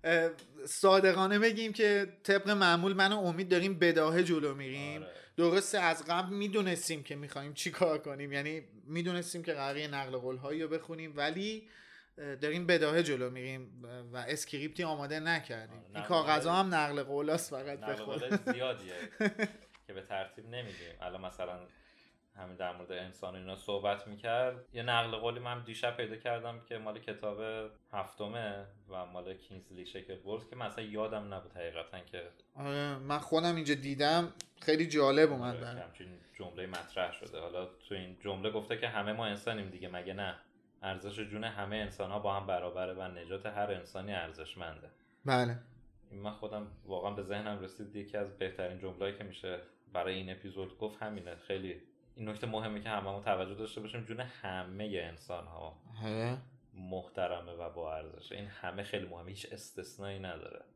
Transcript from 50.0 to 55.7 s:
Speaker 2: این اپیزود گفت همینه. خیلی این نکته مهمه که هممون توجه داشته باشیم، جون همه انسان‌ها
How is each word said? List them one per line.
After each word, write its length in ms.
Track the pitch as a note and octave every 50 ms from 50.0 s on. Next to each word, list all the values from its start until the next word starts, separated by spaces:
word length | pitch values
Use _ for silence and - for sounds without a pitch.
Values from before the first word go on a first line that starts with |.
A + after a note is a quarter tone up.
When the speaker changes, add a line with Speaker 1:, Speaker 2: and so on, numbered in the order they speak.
| F2 F#2 F#2
Speaker 2:
این 160 | F#2+ F#2 F#2
اپیزود 480 | F#2 F#2 - G2 F2+ F#2+ F#2+ F#2 - -
گفت 240 | G#2+ G#2+ G#2 -
همینه. 340 | A2+ G#2+ G#2+ G2 F2 F2 E2+ E2+ -
خیلی 280 | - G2 F#2+ F#2+ F#2+ F2 F2 - - _ _ _ _ -
این 140 | - G#2+ G#2+
نکته 180 | G#2+ G#2+ -
مهمه 340 | A2+ A2 A2 A2+ A2 G#2 G#2
که 80 | G#2+ A2+
هممون 340 | A2 G2+ F#2+ G2 G2 G2+
توجه 320 | G#2 A#2 G2+ F#2 F#2 F#2 G2+
داشته 260 | G2+ A2 G#2+ - A2+
باشیم، 240 | G#2+ G#2+ - A#2+ A#2
جون 160 | A2+ A#2 A2+
همه 800 | B2+ B2 - - - G2 F#2 F#2 F2+ F2+ F#2 G2 G#2+ G#2 G2+ F2+
انسان‌ها 800 | E2+ E2 E2 E2 - - F2+ F2 E2 E2 E2 E2 E2 D#2+